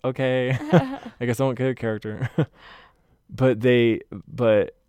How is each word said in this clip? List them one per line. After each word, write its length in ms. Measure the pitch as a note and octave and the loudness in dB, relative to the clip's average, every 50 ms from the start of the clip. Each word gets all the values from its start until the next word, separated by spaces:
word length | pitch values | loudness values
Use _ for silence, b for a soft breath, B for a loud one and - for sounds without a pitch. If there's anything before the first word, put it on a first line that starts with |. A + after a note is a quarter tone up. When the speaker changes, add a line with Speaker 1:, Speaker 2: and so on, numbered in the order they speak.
| - | -6
Speaker 1:
"Okay, 540 | B2+ B2+ - C3 C3 B2+ B2+ B2+ B2+ C3 A#2+ | -6 -4 -2 -2 -2 0 0 0 -2 -2 -4
<laughs> 60 | - D4+ | -2 2
Speaker 2:
<laughs> 500 | - - C4 C4 C4+ C#4 - A#3 - - | 2 2 2 2 -6 -12 -14 -16 -12 -8
Speaker 1:
I 40 | B2 | -4
guess 140 | A#2+ A#2+ - | -4 -2 -2
I 40 | C3+ | -2
won't 120 | C3+ B2 | -2 -2
get 120 | A2+ B2+ C3 | -2 -2 -4
a 40 | B2+ | -4
character." 540 | - - A2+ A2 G#2 - G#2+ G#2+ - C#3 A#2 - | -4 -4 -4 -4 -4 -6 -10 -8 -6 -8 -6 -2
<laughs> 120 | - D3+ - B B B B B B B B B B B B B B _ - - | -2 -2 -2 B B B B B B B B B B B B B B _ -14 -6
But 280 | A2 C3 C3 B2 A2 | 0 2 2 2 2
they, 400 | A2 B2+ B2 B2 A#2 A#2 A2 F2 - - - G2+ - | 2 4 4 4 4 4 2 0 -2 -10 -16 -16 -16
but 500 | - - B2 B2 A2+ G#2+ G#2 F#2 - - _ _ | -12 -6 0 2 4 4 4 2 0 -4 _ _